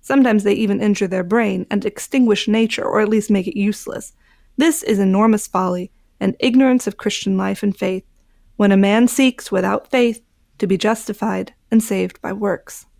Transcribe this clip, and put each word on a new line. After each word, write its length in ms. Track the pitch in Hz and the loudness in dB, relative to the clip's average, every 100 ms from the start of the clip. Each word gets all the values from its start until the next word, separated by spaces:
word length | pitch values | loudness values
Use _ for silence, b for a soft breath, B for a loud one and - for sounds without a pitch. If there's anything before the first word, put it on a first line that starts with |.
Sometimes 400 | - 277 254 214 | 0 2 4 4
they 100 | 202 | 2
even 260 | 202 220 202 | 0 0 0
injure 240 | 208 202 190 | 0 0 -2
their 160 | 185 | -4
brain 420 | 175 226 220 190 180 | -2 0 0 -2 -4
and 140 | 202 208 | -4 -4
extinguish 600 | - - 277 240 202 - | -8 -4 0 2 2 2
nature, 360 | 214 226 - | 0 0 -2
or 160 | - - | -2 0
at 80 | 214 | 2
least 220 | 220 208 | 0 2
make 160 | 202 180 | 0 0
it 100 | - | -2
useless. 540 | 202 208 - - - _ _ _ _ - | -4 -4 -8 -12 -14 _ _ _ _ 0
This 260 | 320 311 | 0 0
is 160 | - 202 | -2 0
enormous 480 | 196 190 220 214 - | 2 4 4 2 0
folly 460 | 185 185 180 185 _ _ _ | -4 -2 -4 -8 _ _ _
and 160 | - - | -4 0
ignorance 460 | 254 247 262 254 214 | 2 4 4 2 0
of 80 | - | -4
Christian 400 | 208 - - 190 | -6 -4 -2 -2
life 260 | 190 196 | -2 -2
and 120 | 208 190 | -4 -4
faith, 280 | 190 185 _ _ _ _ _ - | -6 -6 _ _ _ _ _ 0
when 160 | 202 | 4
a 40 | 196 | 4
man 300 | 196 214 240 | 4 4 2
seeks 460 | - 262 247 - | 4 0 0 -6
without 380 | 190 190 208 - | -2 -2 -4 -2
faith 300 | 262 240 226 _ _ _ _ | 0 0 -2 _ _ _ _
to 80 | 196 | -2
be 100 | 185 | 0
justified 800 | 214 226 - 202 214 185 196 _ _ | 0 -2 -6 -6 -4 -4 -8 _ _
and 120 | 226 | 0
saved 380 | 220 190 185 - | 0 -4 -4 -6
by 120 | - | -12
works. 520 | 196 202 180 - - - | -6 -4 -4 -8 -20 -20